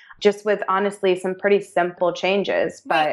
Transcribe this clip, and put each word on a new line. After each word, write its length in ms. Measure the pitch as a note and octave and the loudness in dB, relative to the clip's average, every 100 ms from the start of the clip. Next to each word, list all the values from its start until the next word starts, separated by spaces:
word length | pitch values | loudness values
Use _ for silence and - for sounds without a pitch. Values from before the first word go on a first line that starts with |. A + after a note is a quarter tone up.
| - - | -20 -2
just 260 | G#3 G3+ | 0 0
with, 200 | G#3+ G3+ - | 0 -2 0
honestly, 480 | F#3+ G3+ G3 F#3+ F#3 | 0 0 0 0 0
some 200 | F#3+ F#3 | -2 -4
pretty 240 | G3+ G3 | 0 0
simple 520 | - - F3 F3 F3 | 0 -2 -2 -2 -4
changes. 720 | F3 F#3 G3+ F#3 F2 G2+ - | -2 -2 0 0 -2 -2 -6
But 220 | - E3 D3+ | -2 0 0